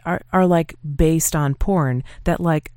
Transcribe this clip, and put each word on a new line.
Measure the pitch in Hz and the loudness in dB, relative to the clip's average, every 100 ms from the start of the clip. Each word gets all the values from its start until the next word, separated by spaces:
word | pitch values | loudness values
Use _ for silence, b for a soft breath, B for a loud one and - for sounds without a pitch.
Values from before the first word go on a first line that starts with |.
| 170 | -6
are, | 180 - | -8 -2
are, | 185 180 | 2 4
like, | 170 160 - 147 139 | 2 0 -8 -8 0
based | 160 165 - 156 | 2 2 0 -2
on | 143 139 | -2 -2
porn, | - 185 135 127 - B - | 0 0 0 -2 -6 B -4
that, | 170 | -2
like, | 170 156 - | 0 -2 -4